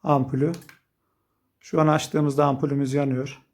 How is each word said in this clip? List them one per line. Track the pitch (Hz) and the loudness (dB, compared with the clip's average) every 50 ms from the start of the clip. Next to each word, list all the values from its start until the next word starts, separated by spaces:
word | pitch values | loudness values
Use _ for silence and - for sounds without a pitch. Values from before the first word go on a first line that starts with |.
| - | 2
ampulü. | 156 147 139 127 131 135 131 139 160 170 170 - - - _ _ _ _ _ _ _ _ _ _ _ _ _ _ _ _ _ | 2 2 2 2 0 -2 -2 -2 -2 -4 -6 -12 -20 -20 _ _ _ _ _ _ _ _ _ _ _ _ _ _ _ _ _
Şu | _ - - 165 | _ -4 0 2
an | 156 | 2
açtığımızda | 156 151 156 - - - 156 151 147 135 139 147 | 4 2 2 0 -2 -2 0 0 0 2 2 2
ampulümüz | 143 135 135 151 143 143 139 139 131 135 | 2 2 0 -2 -2 -2 -2 -2 -2 0
yanıyor. | 143 143 139 127 127 135 - - - _ _ | -2 0 0 -2 -2 -4 -8 -12 -18 _ _